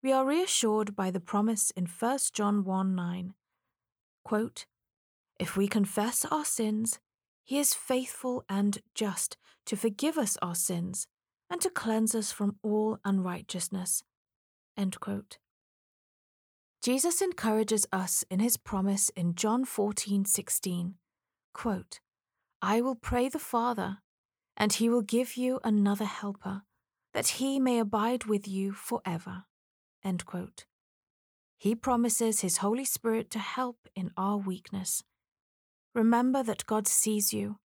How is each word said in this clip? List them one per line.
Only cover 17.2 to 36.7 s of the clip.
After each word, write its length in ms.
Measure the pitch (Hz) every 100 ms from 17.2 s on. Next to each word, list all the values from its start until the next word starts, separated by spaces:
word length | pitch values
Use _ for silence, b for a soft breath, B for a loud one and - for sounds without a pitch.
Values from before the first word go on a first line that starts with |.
encourages 640 | 381 349 226 214 214 214 -
us 340 | 190 185 -
in 160 | - 185
his 180 | 226 -
promise 500 | - 196 196 196 - -
in 180 | 170
John 300 | 170 214 240
fourteen 640 | 262 - 202 202 - 202 196
sixteen, 720 | - 196 - 190 175 175 - _ _ _ _ _
quote, 460 | - 240 190 - - _ _ _ _ _ _
"I 220 | 190 220
will 140 | 247 254
pray 340 | - 247 262
the 80 | 294
Father, 640 | - 233 240 226 185 196 _ _ _ _ _
and 160 | - 208
he 160 | - 226
will 100 | 240
give 380 | 202 226 247 247
you 220 | 254 262
another 400 | 226 208 202 202
helper, 640 | 208 - 202 202 196 196 - _ _ _ _
that 260 | - 226 -
he 180 | 269 269
may 200 | 254 240
abide 460 | 214 214 220 247 220
with 200 | 208 202
you 280 | 190 196
forever," 720 | 196 - 233 - 165 185 180 - _ _ _ _ _
end 240 | 196 180 -
quote. 400 | 180 190 - - _ _ _ _ _ _ _ _ _
He 180 | 196
promises 680 | 226 - 240 240 - 226 220
his 180 | 185 -
Holy 260 | 202 240
Spirit 460 | 269 - 233 226 226
to 80 | 220
help 500 | 196 - 254 240 -
in 180 | - 175 175
our 180 | 196 208
weakness. 680 | 196 180 - 196 185 - - _ _ _ _ _ _ _ _
Remember 480 | 233 226 240 254 269
that 240 | 233 -
God 200 | -